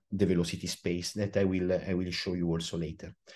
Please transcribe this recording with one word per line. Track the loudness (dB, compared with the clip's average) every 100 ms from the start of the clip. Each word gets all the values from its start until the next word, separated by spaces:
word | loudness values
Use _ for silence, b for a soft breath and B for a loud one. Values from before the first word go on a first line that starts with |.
| _
the | 2 4
velocity | 4 2 -2 -6
space | -4 -2 -2 -2
that | -2 0 2
I | 4
will, | 2 2
I | 0 0
will | -2 -2
show | -4 -2
you | 0 0
also | 0 -2 -4
later. | -4 -6 -14 -16 B